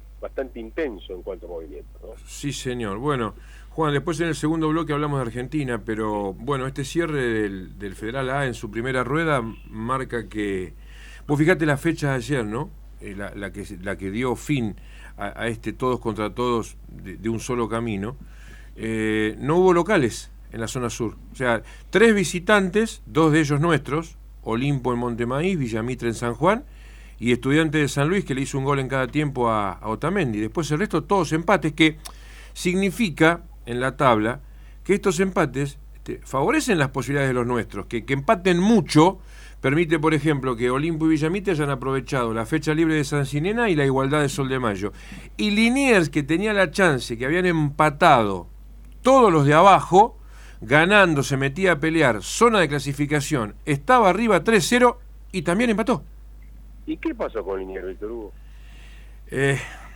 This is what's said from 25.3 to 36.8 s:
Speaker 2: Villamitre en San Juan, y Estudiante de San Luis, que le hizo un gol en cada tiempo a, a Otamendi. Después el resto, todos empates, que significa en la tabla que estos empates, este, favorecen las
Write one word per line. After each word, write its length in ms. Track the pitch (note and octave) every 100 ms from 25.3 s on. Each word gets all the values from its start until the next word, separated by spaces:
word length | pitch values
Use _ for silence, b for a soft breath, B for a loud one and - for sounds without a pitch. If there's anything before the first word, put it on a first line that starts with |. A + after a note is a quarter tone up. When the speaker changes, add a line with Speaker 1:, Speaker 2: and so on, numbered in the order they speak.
| C3+ F3+ F#3
Speaker 2:
Villamitre 520 | B2 A2 A#2 B2 A#2
en 60 |
San 200 | G#2+ A#2+
Juan, 300 | A#2 E3 A3+ - b b b b b
y 100 | A2+
Estudiante 480 | A#2 C3+ D3 D#3+ D3+
de 100 | C#3+
San 200 | C#3+ C#3+
Luis, 160 | G3
que 100 | -
le 60 | C3+
hizo 180 | C#3 C#3+
un 60 |
gol 160 | C3+ C#3+
en 80 | B2+
cada 180 | C3+ B2+
tiempo 420 | D3 D3+ C#3 A#2+
a, 240 | G#2+ G2+
a 160 | F2 G#2+
Otamendi. 520 | A2 D3 G3+ C#3 G#2+
Después 300 | A2 F3 D3
el 80 | D3+
resto, 240 | G#3 E3
todos 280 | C#3+ G3+ D3
empates, 400 | D#3 E3+ F#3+ D#3
que 260 | D3+ D#3 D#3 B B B B B
significa 920 | - F3 F3+ G3 E3+ A3 C#3 D#3+ E3+ - - -
en 120 | A#2+
la 180 | C3 C3
tabla 440 | C#3 A2 G#2+ C#3 b b b b
que 120 | -
estos 260 | G3 G3+ D#3+
empates, 580 | F#3+ F#3+ D#3 B2+ C#3+ - -
este, 240 | - - A#2+
favorecen 540 | - C3+ D#3+ D#4 C#4
las 100 | F#3